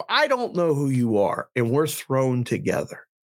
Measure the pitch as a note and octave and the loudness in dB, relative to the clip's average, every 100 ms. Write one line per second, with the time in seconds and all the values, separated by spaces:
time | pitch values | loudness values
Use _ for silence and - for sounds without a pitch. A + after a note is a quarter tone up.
0 | - B3 D4+ B3+ A#3 F3 E3+ C#3+ C#3 B2+ | 0 0 2 0 -2 0 0 2 0 2
1 | A#2 G#2 F#2+ - - B2+ A#2 C#3 D#3 - | 2 2 2 0 -4 -2 0 2 0 -4
2 | - C3+ B2+ B2 A#2 A2+ F#2+ F2+ - - | -2 0 2 0 -2 -2 -2 -2 -4 -10
3 | - _ | -20 _